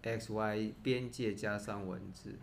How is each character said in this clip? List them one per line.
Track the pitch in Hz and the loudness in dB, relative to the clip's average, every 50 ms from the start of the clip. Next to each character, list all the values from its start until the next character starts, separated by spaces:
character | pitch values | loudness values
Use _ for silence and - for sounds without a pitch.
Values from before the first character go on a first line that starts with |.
| - | 2
X | 113 113 110 110 - 107 | 0 0 0 0 0 2
Y | 107 110 107 107 107 110 107 107 - | 2 4 4 4 2 2 0 -2 0
边 | - 127 127 123 127 120 | 2 2 2 2 2 -2
界 | 123 - 120 107 98 | -2 0 0 0 0
加 | 101 110 107 104 104 | 2 0 0 0 0
上 | 104 110 104 101 98 | 0 -2 -2 -2 -2
文 | 92 92 92 98 95 | -2 -4 -4 -6 -8
字 | 92 - - 104 101 - | -10 -10 -10 -10 -10 -10